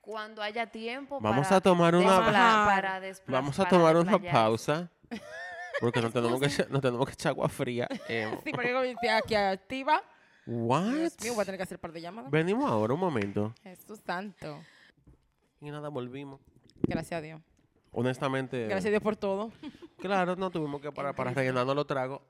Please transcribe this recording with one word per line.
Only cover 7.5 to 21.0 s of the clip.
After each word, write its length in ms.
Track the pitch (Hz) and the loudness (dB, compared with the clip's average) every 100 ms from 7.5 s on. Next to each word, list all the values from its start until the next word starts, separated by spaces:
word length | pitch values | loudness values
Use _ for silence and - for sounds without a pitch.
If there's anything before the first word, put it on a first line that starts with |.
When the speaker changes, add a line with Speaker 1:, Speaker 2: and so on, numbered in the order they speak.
Speaker 2:
fría. 360 | - 135 120 120 269 - | -2 -4 -2 -4 -6 -6
Eh. 300 | 233 110 - | -4 -4 -6
Speaker 3:
<laughs> 40 | |
Sí, 80 | - | -6
porque 200 | 262 240 | -4 -2
como 100 | 254 | -2
dice 260 | 254 240 233 | -2 -2 0
aquí 240 | 220 - | 0 0
activa, 680 | 214 202 190 _ 262 269 311 440 _ _ _ - | 0 0 -2 _ -8 0 0 -2 _ _ _ -8
Speaker 2:
What? 480 | 117 117 135 196 | -4 0 2 2
Speaker 3:
Dios 220 | 285 330 - | 0 -2 -4
mío, 120 | 220 | -6
voy 80 | 233 | -2
a 20 | |
tener 140 | 196 190 | -4 -4
que 40 | |
hacer 120 | 180 175 | -8 -10
un 40 | |
par 100 | 175 | -12
de 80 | 160 | -12
llamadas. 300 | 165 208 233 | -14 -14 -2
Speaker 2:
Venimos 400 | 147 165 214 277 | 0 2 2 2
ahora, 240 | 113 110 | 2 2
un 60 | 143 | 2
momento. 540 | 185 135 101 101 104 117 | 0 0 -2 -2 -2 -4
Speaker 3:
Jesús 360 | - 180 - 214 - | -20 -20 -20 -18 -8
santo. 520 | 180 202 180 - 147 165 _ - _ _ - _ _ _ _ | -8 -8 -12 -14 -14 -18 _ -20 _ _ -20 _ _ _ _
Speaker 2:
Y 100 | 147 | -14
nada, 200 | 147 147 | -10 -8
volvimos. 500 | 143 123 131 139 135 _ _ _ _ | -8 -8 -10 -14 -16 _ _ _ _
Speaker 3:
Gracias 380 | - 170 165 170 | -2 -2 -4 -6
a 20 | |
Dios. 220 | 151 160 _ _ _ _ _ | -8 -14 _ _ _ _ _
Speaker 2:
Honestamente. 720 | - 123 127 143 135 131 131 | -2 0 0 -2 -2 -2 -4
Speaker 3:
Gracias 220 | 110 190 196 | -2 -2 2
a 40 | |
Dios 120 | 208 | 0
por 140 | 208 208 | 0 -2
todo. 360 | 202 196 226 - 302 - - _ | -2 -2 -4 -10 -16 -16 -20 _
Speaker 2:
Claro, 380 | 185 196 180 180 | -2 0 0 0
no 140 | 190 | -2
tuvimos 300 | 175 151 143 | -2 -4 -6
que 100 | 143 | -8
parar 240 | 135 | -6